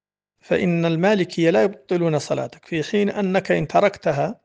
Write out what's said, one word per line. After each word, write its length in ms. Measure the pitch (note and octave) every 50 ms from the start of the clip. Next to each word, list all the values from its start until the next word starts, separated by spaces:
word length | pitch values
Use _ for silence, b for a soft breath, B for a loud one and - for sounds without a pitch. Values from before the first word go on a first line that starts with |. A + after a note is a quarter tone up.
| _ _ _ _ _ _ _ _
فإن 460 | _ - F3 E3 G#3 F3+ E3+ E3+ E3
المالكية 640 | E3 E3 D#3+ F3 G3 G#3+ G3+ F3 F3+ - - E3 E3
لا 140 | F3 G#3+ A3
يبطلون 560 | G3 G3+ - - - F#3+ F3 E3+ E3 D#3 C#3+
صلاتك، 460 | - - D3+ C3+ C3 B2 - - -
في 180 | - E3+ D#3+ D3
حين 260 | - - G#3 G#3 G3+
أنك 420 | - - G3+ F#3 F#3 G3 F#3+ -
إن 160 | F3+ E3+ D#3+ D3
تركتها 720 | - F3 G3+ G3+ G3 - - F3 D3 C#3 C#3+ E3+ A#3+ - _